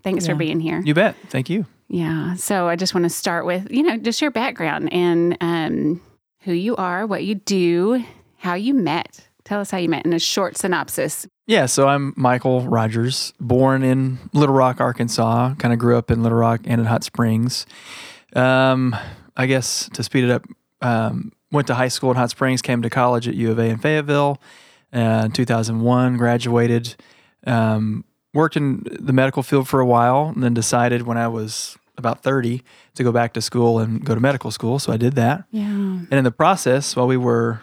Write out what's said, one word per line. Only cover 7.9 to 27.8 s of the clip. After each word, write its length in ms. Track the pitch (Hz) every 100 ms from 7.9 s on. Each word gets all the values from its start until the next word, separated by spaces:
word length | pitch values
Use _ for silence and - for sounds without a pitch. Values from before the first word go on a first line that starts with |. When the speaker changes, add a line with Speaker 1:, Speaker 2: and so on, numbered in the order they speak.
| 254 226 - _ _
Speaker 1:
how 160 | 185
you 180 | 175 226
met. 540 | 277 160 160 - - _ _
Tell 160 | - 208
us 100 | 196
how 60 | 190
you 100 | 170
met 180 | 165 170
in 60 |
a 60 | 165
short 380 | - - 190 -
synopsis. 680 | 190 170 - - 151 - - _ -
Speaker 3:
Yeah. 200 | 214 127
So 220 | - 139
I'm 240 | 143 139 -
Michael 460 | 127 123 135 127 123
Rogers, 680 | 113 110 113 120 131 - _
born 420 | 120 123 131 131
in 360 | 131 131 131 127 -
Little 220 | 147 147
Rock, 260 | 135 127 120
Arkansas, 720 | 127 120 117 117 113 117 127 139
kinda 180 | 123 117
grew 200 | 120 120
up 120 | -
in 120 | 117
Little 160 | 117 117
Rock 220 | 117 117
and 160 | - 117
in 60 | 113
Hot 180 | 110
Springs. 640 | - - 117 110 120 - - - - - - - _
Um, 640 | - 127 131 131 131 127 110 - - - -
I 100 | 127
guess 440 | 131 123 - -
to 100 | -
speed 220 | 117 139
it 60 | 123
up, 140 | 123 - - _ _
um, 500 | 123 117 110 - - _ _
went 140 | 147 139
to 60 |
high 140 | 123 127
school 220 | - 131
in 60 | 127
Hot 140 | 120
Springs, 320 | - 135 127
came 200 | - 120
to 80 | 117
college 380 | 135 123 120 120
at 60 |
U 160 | - 117
of 80 | 113
A 60 |
in 140 | 117 113
Fayetteville, 600 | 151 156 147 143 143 139 - - - _ _
uh, 280 | 123 113 113 110
in 60 |
two 120 | 120
thousand 360 | 123 117 110 113
one, 360 | 120 123 127 123
graduated, 800 | 120 120 120 120 120 117 117 - _ _ _ _ -
um, 580 | 117 110 110